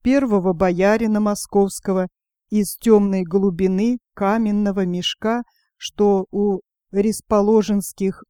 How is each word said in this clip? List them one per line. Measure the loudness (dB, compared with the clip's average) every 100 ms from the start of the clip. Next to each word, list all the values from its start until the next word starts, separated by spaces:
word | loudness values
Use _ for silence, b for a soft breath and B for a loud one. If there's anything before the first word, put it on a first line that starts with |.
первого | 0 2 2 0 0
боярина | 0 0 2 2 2 0 0
московского, | -2 -4 -2 0 0 -2 -4 -2 -4 _ _ _ -4
из | -2 -2 -2
тёмной | 4 4 4 -2
глубины | -2 0 0 0 0 0 0 -2 _ -6
каменного | -2 0 0 0 -2 -2 -2
мешка, | -4 -6 -6 -4 -4 -6 _ _ _
что | -10 0 2 2 -2
у | -2 -2 -2 -8 _ _
Ресположенских | -2 -2 -2 -2 0 4 2 2 -2 -4 -6 -6 -6 -10